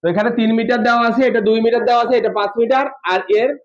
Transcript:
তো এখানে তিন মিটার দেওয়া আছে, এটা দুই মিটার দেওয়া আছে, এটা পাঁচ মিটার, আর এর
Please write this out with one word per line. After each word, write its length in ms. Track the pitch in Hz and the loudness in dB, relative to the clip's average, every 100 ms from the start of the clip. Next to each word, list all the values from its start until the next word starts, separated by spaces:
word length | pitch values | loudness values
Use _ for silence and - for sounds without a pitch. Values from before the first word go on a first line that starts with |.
তো 60 | 170 | -2
এখানে 220 | 175 220 | -2 -2
তিন 240 | 233 220 | 0 0
মিটার 280 | 226 226 233 | 0 0 0
দেওয়া 240 | 226 240 233 | 0 0 0
আছে, 200 | 233 247 | 0 0
এটা 140 | 233 | 2
দুই 200 | 208 226 | 0 2
মিটার 240 | 226 233 | 2 0
দেওয়া 180 | 220 240 | 2 0
আছে, 140 | 240 247 | 2 0
এটা 120 | 220 | 0
পাঁচ 160 | 202 202 202 | -2 -4 -2
মিটার, 300 | 233 262 277 - 175 | 0 0 -2 -6 -4
আর 80 | 185 - | -4 0
এর 300 | 208 254 285 | 0 0 -4